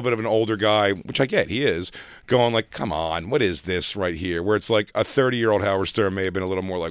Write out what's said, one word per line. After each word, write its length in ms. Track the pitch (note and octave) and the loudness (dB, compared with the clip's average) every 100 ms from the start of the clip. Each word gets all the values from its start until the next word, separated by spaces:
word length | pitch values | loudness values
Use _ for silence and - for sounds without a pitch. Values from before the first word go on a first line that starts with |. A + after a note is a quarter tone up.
bit 100 | A#2+ | -2
of 60 | A#2 | -2
an 80 | A2 | 0
older 300 | A2 A2 G#2+ | 0 2 0
guy, 360 | G#2+ G#2+ G2+ | 2 4 2
which 280 | G2 - - | 0 -4 -2
I 60 | C3+ | 0
get, 220 | G3+ - | 2 0
he 140 | A2 | 0
is, 280 | C#3 E2+ F2+ - - - - | 0 0 -4 -10 -20 -20 0
going 260 | B2 A#2+ | 2 4
like, 180 | A2+ G#2+ | 2 -2
Come 220 | - A#2+ | -6 -4
on, 380 | D#2 D#2+ E2 E2+ | -2 -2 -2 -2
what 120 | C#3+ | 0
is 200 | G#2+ D#2+ | 2 0
this 340 | F#2 F2+ E2 G#2 | -2 -2 -2 -2
right 180 | F#2 | -4
here? 280 | D#2+ F2+ E2+ | -2 -4 -2
Where 140 | F2+ G#2+ | 0 0
it's 140 | - | 2
like 200 | A2 G#2+ | 0 0
a 100 | - | -2
thirty-year-old 580 | A2 - B2+ B2 A2+ G#2 | 0 2 2 2 2 2
Howard 260 | G2 G2 F#2+ | 2 0 0
Stern 260 | - G2+ | 0 0
may 100 | F#2+ | 0
have 80 | F#2+ | -2
been 100 | F#2 | -2
a 40 | F#2 | -2
little 160 | F#2+ | -4
more 160 | F#2+ F2+ | -4 -4
like 120 | E2 | -4